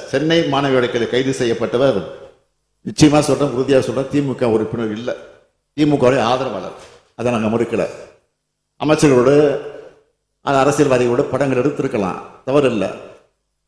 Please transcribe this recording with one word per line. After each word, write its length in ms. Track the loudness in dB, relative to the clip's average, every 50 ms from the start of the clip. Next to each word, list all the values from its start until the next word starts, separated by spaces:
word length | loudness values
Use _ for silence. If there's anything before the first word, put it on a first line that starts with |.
| -10 -4
சென்னை 320 | -4 -2 0 0 0 0
மாணவி 320 | 0 0 0 0 0 2 2
வழக்கில் 360 | 2 2 0 0 -2 -2 0
கைது 240 | 0 -2 0 0 -2
செய்யப்பட்டவர், 680 | -2 0 -2 -2 -2 -4 -2 0 2 2 2 2 0 -4 -8 -14 -18 -20 -20 -20 _ _ _ _ _ _ _ _ _ -14
நிச்சயமா 340 | -8 0 4 4 4 6 4
சொல்றேன், 360 | 2 2 0 0 0 -2 -2 -2
உறுதியா 220 | 0 2 2 2
சொல்றேன், 320 | 2 2 -2 -4 -4 -4 -2
திமுக 300 | -2 -2 -2 -4 -2 0
உறுப்பினர் 480 | 0 2 0 0 -2 -4 -6 -6 -4
இல்ல, 240 | -6 -6 -6 -8 -8 -10 -10 -20 -20 _ _ _ _ _ _ _ -4 0
திமுகவுடைய 420 | 0 2 2 2 2 2 2 2
ஆதரவாளர். 580 | 2 0 0 0 -2 -4 -6 -8 -10 -10 -14 -16 -20 -20 -20 -20 _ _ _
அதை 160 | -6 -4 -2
நாங்க 260 | -2 -2 -2 0 0 0
மறுக்கல. 300 | -2 -2 -2 -2 -4 -4 -6 -10 -18 -20 _ _ _ _ _ _ _ _ _ _ _ _ _ -6
அமைச்சர்களோடு, 800 | 0 0 2 4 4 4 4 6 4 6 6 4 4 4 2 -2 -6 -10 -16 -18 -20 -20 -20 _ _ _ _ _ _ _ _ _
அது 160 | -4 -2 2 2
அரசியல்வாதிகளோடு 640 | 2 2 4 2 2 2 4 2 2 2 2 0
படங்கள் 420 | 0 0 0 -2 -2 0 0 0 0
எடுத்திருக்கலாம், 560 | -2 -2 -2 -6 -4 -2 -2 -4 -4 -4 -8 -12 -18 -20 -14 -6
தவறு 240 | -2 0 2 2 2
இல்ல. 200 | 0 -2 -4 -4 -6 -10 -16 -20 -20 -20 _ _ _ _ _ _ _ _ _